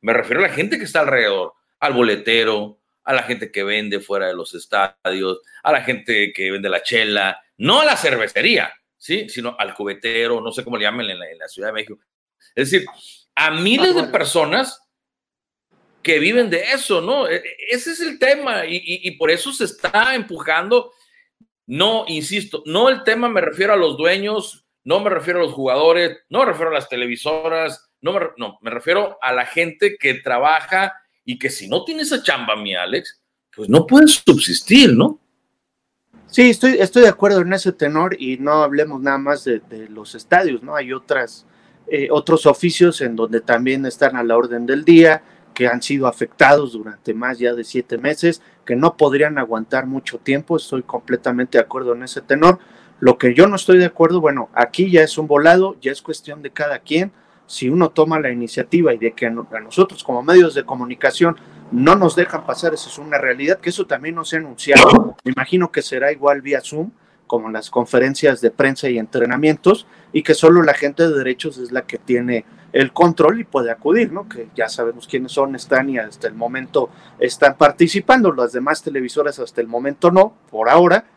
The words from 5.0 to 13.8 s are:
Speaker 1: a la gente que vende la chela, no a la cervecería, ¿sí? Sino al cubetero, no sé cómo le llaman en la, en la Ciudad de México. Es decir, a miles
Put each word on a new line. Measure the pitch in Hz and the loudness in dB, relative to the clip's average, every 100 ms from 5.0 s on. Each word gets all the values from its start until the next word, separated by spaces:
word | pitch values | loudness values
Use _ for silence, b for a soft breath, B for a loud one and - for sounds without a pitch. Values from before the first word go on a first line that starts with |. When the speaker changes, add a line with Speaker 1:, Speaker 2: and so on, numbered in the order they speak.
| 92 95 95 92 b b | -8 -6 -6 -8 b b
Speaker 1:
a | - | -2
la | 147 | -2
gente | 127 120 - 110 104 | -2 -8 -4 -2 -2
que | - 95 | -4 -8
vende | 98 98 | -6 -4
la | 90 | -6
chela, | - 117 107 104 98 92 _ _ | -4 -4 -2 -2 -4 -6 _ _
no | 131 247 | 0 2
a | 302 | 2
la | 240 | 0
cervecería, | 160 123 107 - 165 220 82 - _ _ | -2 -2 -4 -2 0 -2 -4 -10 _ _
¿sí? | - - 214 | -8 -8 -8
Sino | - 120 120 | -10 -12 -8
al | 101 - | -10 -8
cubetero, | 101 98 117 113 117 117 | -10 -8 -6 -4 -2 -4
no | 113 | -6
sé | 110 | -12
cómo | 117 120 | -10 -6
le | 104 | -6
llaman | 120 110 | -6 -10
en | 92 | -10
la, | 85 | -14
en | 82 | -18
la | 80 | -18
Ciudad | - 104 | -12 -10
de | |
México. | 107 107 107 _ _ _ _ _ - | -10 -12 -16 _ _ _ _ _ -8
Es | 139 | -2
decir, | 185 185 - B B B - | -2 -4 -20 B B B -4
a | 156 | -2
miles | 156 185 262 | -2 -2 0